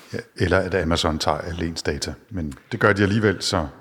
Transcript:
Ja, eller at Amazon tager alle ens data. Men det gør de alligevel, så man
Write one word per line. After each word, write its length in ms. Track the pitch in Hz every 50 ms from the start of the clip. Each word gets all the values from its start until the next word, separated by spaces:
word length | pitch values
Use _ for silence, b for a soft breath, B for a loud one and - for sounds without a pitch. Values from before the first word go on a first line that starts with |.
| B B -
Ja, 40 | - - - _
eller 200 | - 92 85 87
at 180 | 95 92 92 90
Amazon 440 | 95 82 80 85 80 - 82 78 78
tager 180 | - - 76
alle 300 | 76 - 87 85 87 85
ens 140 | 85 82 -
data. 320 | - - 76 71 - 80 71 - - -
Men 220 | 104 92 78 73 67 - - -
det 80 | 127 107
gør 140 | 123 107 101
de 100 | 98 104
alligevel, 340 | 95 101 113 107 104 90 -
så 180 | - - -
man 100 | 90 78 71 - -